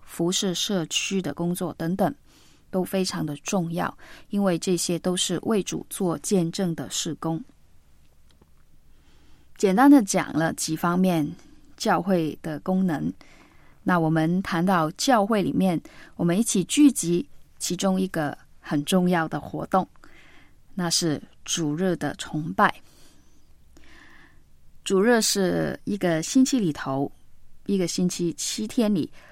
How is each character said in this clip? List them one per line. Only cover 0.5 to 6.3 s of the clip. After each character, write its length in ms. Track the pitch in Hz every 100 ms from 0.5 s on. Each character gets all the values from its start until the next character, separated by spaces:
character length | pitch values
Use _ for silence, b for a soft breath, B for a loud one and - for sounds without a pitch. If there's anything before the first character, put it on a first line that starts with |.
社 300 | 170 - 190 156
区 360 | - - 196
的 100 | 175
工 220 | - 175
作 180 | 180 175
等 220 | - 165 190
等， 180 | 190 - - b b b b
都 140 | 185
非 180 | 180 190
常 220 | 185 170
的 100 | 156 143
重 340 | - 202 165
要， 240 | 170 170 - B B B
因 160 | 202
为 140 | 196 165
这 180 | - 175
些 220 | - 170
都 180 | 180 180
是 220 | - 170
为 180 | - 220
主 220 | 175 - -
做 300 | - 185 156
见 340 | -